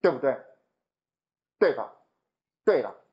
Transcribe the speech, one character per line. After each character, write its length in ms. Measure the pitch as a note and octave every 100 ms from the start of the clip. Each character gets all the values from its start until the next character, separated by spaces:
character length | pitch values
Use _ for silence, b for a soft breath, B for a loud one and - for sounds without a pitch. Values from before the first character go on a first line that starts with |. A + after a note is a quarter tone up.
对 120 | F#3
不 60 | C3
对？ 220 | C#3 - - _ _ _ _ _ _ _ _ _ _ _
对 160 | F#3+
吧？ 180 | C3+ G#2+ - _ _ _ _ _ _
对 180 | - F3
了。 140 | G#2+ - _